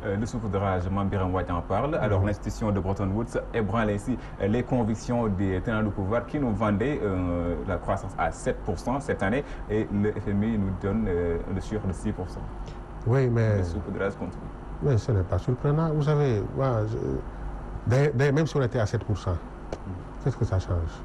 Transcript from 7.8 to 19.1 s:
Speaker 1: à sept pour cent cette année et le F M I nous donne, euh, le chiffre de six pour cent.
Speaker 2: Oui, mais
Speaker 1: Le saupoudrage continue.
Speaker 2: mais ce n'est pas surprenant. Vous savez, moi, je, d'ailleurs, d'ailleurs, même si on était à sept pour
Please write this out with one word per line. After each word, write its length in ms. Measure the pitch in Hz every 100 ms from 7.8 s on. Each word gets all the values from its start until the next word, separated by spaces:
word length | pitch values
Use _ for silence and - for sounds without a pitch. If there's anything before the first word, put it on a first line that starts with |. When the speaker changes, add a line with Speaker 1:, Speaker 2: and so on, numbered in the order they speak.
| - 98 101 -
Speaker 1:
à 120 | 80
sept 260 | - - -
pour 140 | - 90
cent 220 | - 135
cette 220 | - 95
année 220 | 98 120 143 - -
et 200 | 107 110
le 200 | 101 104
F 160 | 107 104
M 140 | 101
I 140 | 107 113
nous 120 | 98 92
donne, 240 | 101 107 107
euh, 300 | 87 87 85 -
le 60 | 98
chiffre 260 | - 107 98
de 60 |
six 200 | 87 110
pour 160 | 101 92
cent. 100 | - - - - - - - -
Speaker 2:
Oui, 220 | 127 127
mais 300 | 117 110 104
Speaker 1:
Le 60 |
saupoudrage 480 | 90 107 101 92 98
continue. 300 | - 87 - - - - -
Speaker 2:
mais 160 | 151 120
ce 120 | -
n'est 120 | 107
pas 160 | 90 90
surprenant. 520 | - 127 143 147 165
Vous 80 | 156
savez, 400 | 143 147 143 110 - 135
moi, 260 | 135 113 107
je, 100 | 117 - 135 - - - - - - -
d'ailleurs, 220 | 123 147
d'ailleurs, 200 | 123 147
même 120 | 139 160
si 100 | 147
on 60 |
était 160 | 123 127
à 80 | 104
sept 160 | 110
pour 140 | -